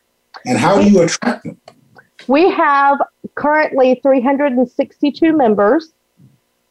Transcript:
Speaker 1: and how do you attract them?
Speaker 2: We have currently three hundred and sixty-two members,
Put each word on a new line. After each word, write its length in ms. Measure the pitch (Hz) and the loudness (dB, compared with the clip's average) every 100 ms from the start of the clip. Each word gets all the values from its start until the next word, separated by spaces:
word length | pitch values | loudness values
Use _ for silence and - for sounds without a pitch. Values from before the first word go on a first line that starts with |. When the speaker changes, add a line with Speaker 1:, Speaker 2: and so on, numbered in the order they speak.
| _ _ _ - - | _ _ _ -20 -6
Speaker 1:
and 100 | 247 | -2
how 240 | 165 196 | 0 2
do 80 | 208 | 4
you 140 | 196 | 4
attract 400 | 165 - - 240 | 2 -2 -6 -8
them? 180 | - - - _ _ _ _ _ - | -12 -18 -20 _ _ _ _ _ -2
Speaker 2:
We 200 | 277 370 | 2 2
have 460 | 370 320 285 277 277 - _ - | 2 0 2 2 0 -4 _ -16
currently 640 | - 285 302 311 269 254 254 | -8 -2 0 -2 0 0 2
three 160 | 277 269 | 0 0
hundred 320 | 240 277 294 | 0 -2 -2
and 180 | 247 254 | -2 -4
sixty-two 640 | - 269 _ 294 285 330 | -4 -8 _ -6 -2 0
members, 600 | 311 247 202 202 294 320 _ _ _ _ _ _ _ _ | 2 0 2 2 0 -4 _ _ _ _ _ _ _ _